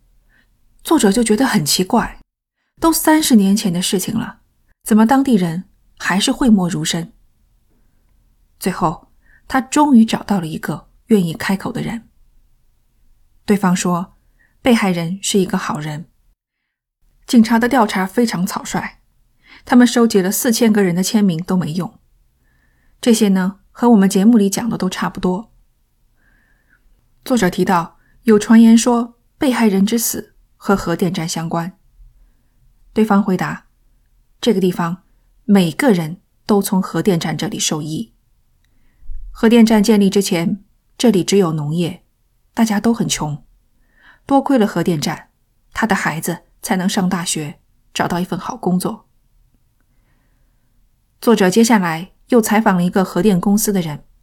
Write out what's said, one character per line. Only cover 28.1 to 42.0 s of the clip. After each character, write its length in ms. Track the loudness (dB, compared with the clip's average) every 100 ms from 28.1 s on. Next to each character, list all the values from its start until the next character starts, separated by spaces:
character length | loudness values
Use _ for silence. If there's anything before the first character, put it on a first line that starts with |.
| _
有 160 | 2 2
传 240 | 6 6
言 160 | 8 6
说 400 | 4 0 -2 _ _ -6
被 140 | -2
害 140 | 0 2
人 180 | 2
之 140 | 0 -2
死 380 | -4 -8 -12 _ _ _
和 200 | -2 -2
核 180 | -2
电 180 | -2 -2
站 160 | -4 -6
相 200 | -8 -6
关。 300 | -6 -8 -12 _ _ -20 _ _ _ _ _ _ _ _
对 120 | -2
方 160 | 2 2
回 160 | 0 -2
答： 300 | -4 -10 _ _ _ _ _ _ _ _
“这 140 | -2
个 60 | 0
地 100 | 0
方 340 | -2 -6 -8 _ _ _ _
每 280 | 0 2 2
个 180 | 0 0
人 300 | 0 -2 -10 _ _ -2
都 160 | -2
从 180 | 0 -2
核 220 | -2 -2
电 160 | 0 0
站 180 | -2 -6
这 120 | -6
里 100 | -6
受 240 | -6 -6
益。 320 | -6 -10 -10 _ _ _ _ _ _ _ _ _ -12 -12 -12
核 180 | -2 4
电 180 | 6 6
站 160 | 4
建 180 | 4 2
立 80 | 2
之 140 | 0
前， 420 | 0 -2 -2 -6 _ _ _ -2
这 140 | 2
里 140 | 2
只 120 | 2 0
有 160 | 0
农 220 | -2 -4
业， 300 | -4 -4 -8